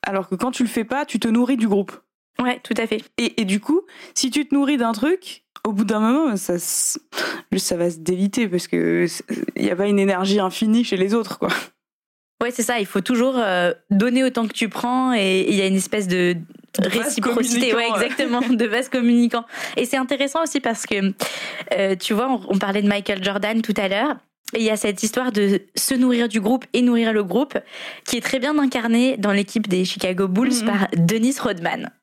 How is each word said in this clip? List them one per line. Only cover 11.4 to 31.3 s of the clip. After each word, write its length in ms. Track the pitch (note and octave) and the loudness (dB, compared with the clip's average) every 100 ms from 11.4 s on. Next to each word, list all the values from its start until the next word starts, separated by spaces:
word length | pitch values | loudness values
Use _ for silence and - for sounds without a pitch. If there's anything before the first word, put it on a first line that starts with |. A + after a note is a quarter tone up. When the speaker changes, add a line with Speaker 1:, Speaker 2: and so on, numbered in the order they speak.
| - - - _ _ _ _ _ _ _ | -4 -4 -6 _ _ _ _ _ _ _
Speaker 2:
Ouais, 120 | A#3+ | -6
c'est 100 | B3 | -2
ça. 160 | A#3 A#3+ | -2 -2
Il 80 | G3 | 0
faut 140 | G3 | -2
toujours, 340 | F3 B3 B3+ C4 | 0 2 2 2
euh, 380 | G#3+ F3+ F3 E3+ _ | 0 2 2 0 _
donner 320 | G3+ A#3 B3 | 2 4 4
autant 240 | C4 B3+ A3 | 2 0 -4
que 60 | |
tu 160 | - A3+ | -2 -4
prends 440 | - B3 B3+ C4 | -2 -2 0 2
et 320 | A#3+ F#3+ F#3+ - | 2 2 2 2
il 80 | G3+ | 2
y 40 | |
a 60 | F#3+ | 2
une 80 | |
espèce 320 | F#3+ F#3 G#3+ F#3+ | 0 0 -4 0
de 300 | F3+ F3 F3 E3 - _ - | 2 2 0 -6 -18 _ -4
Speaker 1:
De 100 | F#3 | -2
vase 100 | G3+ A#3+ | -2 -2
Speaker 2:
réciprocité. 640 | A#3+ A3+ A#3 A#3 A#3+ B3 | -2 -2 0 0 0 2
Speaker 1:
communicant, 40 | B3 | 2
Speaker 2:
Ouais, 140 | A#3 | 0
Speaker 1:
ouais. 160 | G#3 B3 | 0 -2
Speaker 2:
exactement, 340 | C4 C4+ A#3+ | -2 -2 0
de 240 | A#3 A#3+ | 0 0
vase 240 | A#3 A3 C4 | 2 0 -2
communicant. 560 | B3+ A#3+ A#3+ A#3+ A#3 A#3 - - - | 0 4 4 4 0 -6 -12 -8 -4
Et 80 | |
c'est 120 | A#3+ C4+ | -2 -2
intéressant 480 | C4 C#4 C#4 D#4+ | -2 -2 0 0
aussi 160 | E4 C#4+ | 0 0
parce 260 | B3+ A3 - | -2 -4 -4
que, 260 | G3+ G3 G3 - - - - - F#3 | -2 -2 -2 -8 -8 -10 -12 -4 0
euh, 200 | G3 F#3+ | 0 0
tu 180 | - | -2
vois, 160 | G#3 B3+ | -2 0
on, 100 | B3 F#3 | -2 0
on 100 | G3 | 0
parlait 240 | G3+ G3 | 0 2
de 60 | G3+ | 2
Michael 340 | G3+ G3+ G3 | 0 -2 -2
Jordan 360 | F#3 G3 G#3 A3+ | -2 -2 0 -2
tout 140 | A3 G#3 | -2 -2
à 120 | G3 | 0
l'heure. 280 | G3 C#4 D4 _ _ - | 0 -2 -4 _ _ -8
Et 60 | A3+ | -2
il 40 | |
y 60 | A3 | 0
a 60 | G#3+ | 0
cette 260 | G#3+ G3 | -2 -2
histoire 300 | A3 A#3+ B3+ | -2 -2 -2
de 280 | G#3 G3+ G3 - | 0 2 2 -2
se 200 | - - | -6 0
nourrir 340 | C4 B3+ A#3+ A#3 | 2 4 4 2
du 120 | G#3+ | 0
groupe 240 | G3+ B3+ - | 0 0 0
et 80 | - | 2
nourrir 320 | B3 A#3 A3+ | 4 4 2
le 100 | G#3+ | 2
groupe 340 | G3 G3 D4 - - - - - - | 0 0 0 -4 -8 -16 -16 -14 -6
qui 100 | A#3+ | -4
est 60 | |
très 160 | - C4 | -2 -2
bien 180 | B3+ D4+ | 0 2
incarnée 580 | C#4 B3+ A#3 A3+ B3+ B3 | 2 0 2 4 4 2
dans 140 | G#3 | 0
l'équipe 340 | G3+ G3 A#3 G#3+ | 0 0 -2 0
des 160 | F#3 | 0
Chicago 420 | F#3 - F#3 F#3 F#3+ | 0 -2 -4 0 0
Bulls 320 | F#3 B3+ B3 | 2 2 2
Speaker 1:
Mhm. 20 | A3 | 0
Speaker 2:
par 200 | G3+ F#3+ E3+ | 0 0 2
Dennis 380 | E3+ A3+ A#3 | 2 4 0